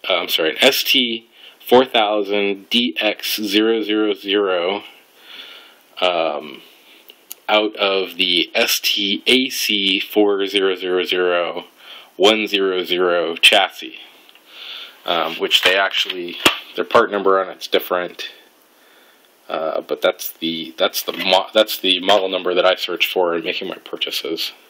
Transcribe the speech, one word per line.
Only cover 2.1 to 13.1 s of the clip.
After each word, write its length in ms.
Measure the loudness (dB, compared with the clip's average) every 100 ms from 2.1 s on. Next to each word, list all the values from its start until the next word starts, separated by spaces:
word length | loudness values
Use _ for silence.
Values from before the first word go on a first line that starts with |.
| 2 0 0 0 -2 0
D 280 | 0 0 0
X 380 | -2 -2 -6 -4
zero 400 | 0 2 4 2
zero 320 | 0 0 0
zero, 720 | -2 0 0 2 0 0 -4 -8 -20 _ _ -20 -20 -20 -20 -20 _ _ -2
um, 600 | 0 2 0 -4 -10 -18 -20 _ -20 -20 -20 -20 _ -14 0
out 280 | 0 0 0
of 380 | 0 0 -4 -2
the 340 | 0 0 0
S 260 | 0 0 0
T 440 | -2 -2 -2 -2 2
A 240 | 2 2
C 500 | -4 -2 0 0 -2
four 460 | 0 2 4 2 0
zero 300 | 0 0 0
zero 280 | -2 -2
zero 600 | 0 0 0 0 -2 -6 -12 _ -20 -20 -20 2
one 320 | 4 4 0
zero 360 | 0 0 0
zero 520 | -2 0 2